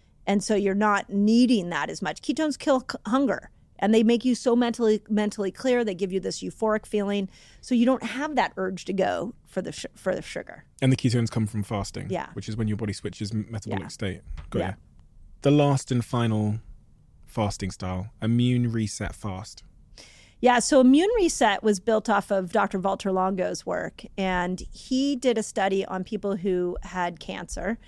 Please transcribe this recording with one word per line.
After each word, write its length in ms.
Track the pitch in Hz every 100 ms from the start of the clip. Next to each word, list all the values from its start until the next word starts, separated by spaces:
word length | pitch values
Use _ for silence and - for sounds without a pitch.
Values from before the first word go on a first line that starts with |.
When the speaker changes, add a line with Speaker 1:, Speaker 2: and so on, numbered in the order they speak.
| _ _ -
Speaker 1:
And 160 | 202
so 120 | - 208
you're 180 | 202
not 360 | 196 214 202 -
needing 600 | 202 208 226 247 240 175
that 200 | 160 156
as 120 | 160
much. 180 | 175 156
Ketones 380 | - 294 311 269
kill 220 | - 262
c-, 180 | 254 - -
hunger. 440 | 254 277 190 - _ _ -
And 160 | 202
they 80 | 226
make 220 | 220 233
you 100 | 254
so 200 | 240 247 240
mentally, 440 | 240 233 226 214 -
mentally 420 | 208 214 - 196
clear. 320 | - 262 247
They 100 | 220
give 180 | 180 190
you 60 | 190
this 200 | 190 -
euphoric 440 | 185 - 220 214 -
feeling. 420 | 208 202 202 196 - - -
So 140 | -
you 120 | 247 240
don't 160 | 262
have 320 | 220 240 302 269
that 160 | 190 -
urge 280 | 185 185 -
to 60 |
go 420 | 190 202 - 220 - -
for 160 | -
the, 100 | 170
sh-, 140 | 160 -
for 200 | - 196
the 80 | -
sugar. 420 | - - - - - -
Speaker 2:
And 120 | 131
the 40 | 131
ketones 340 | 123 120 117
come 160 | - 107
from 160 | 107
fasting, 460 | 98 104 98 - 95
Speaker 1:
Yeah. 180 | 180 -
Speaker 2:
which 140 | 107 101
is 80 | 107
when 120 | 110
your 80 | 104
body 160 | 107
switches 400 | 95 104 - 104
m-, 140 | 107 104
metabolic 340 | 110 - -
Speaker 1:
Yeah. 40 | -
Speaker 2:
state. 320 | - 101 90 - - -
Got 80 | -
Speaker 1:
Yeah. 100 | 92
Speaker 2:
ya. 60 | 95 - - - - - -
The 80 | 143
last 380 | 147 143 135 -
and 120 | 123
final 540 | 117 123 117 110 107 110 - - - _ _ - -
fasting 440 | - 104 - 95
style, 380 | - 92 92 104 -
immune 500 | 110 120 123 123 120
reset 420 | 113 107 - 101
fast. 480 | - 104 92 104 - - - - - - - - -
Speaker 1:
Yeah, 180 | 240 247
so 220 | - 285
immune 300 | 254 277 381 480
reset 460 | 339 - 233 196
was 160 | 214 196
built 300 | 202 220 214
off 200 | 202 -
of 180 | 196 180
Doctor 260 | 214 202 196
Valter 340 | 190 196 196
Longo's 500 | 190 185 190 180 180
work. 400 | - 175 165 - - -
And 420 | 190 180 180 180 -
he 420 | - - 254 285 269
did 220 | 262 226
a 40 |
study 420 | 208 - 196 190
on 180 | 190 185
people 320 | 185 208 202 190
who 400 | 196 180 180 -
had 380 | 180 185 175 170
cancer 580 | - 185 175 - 185 233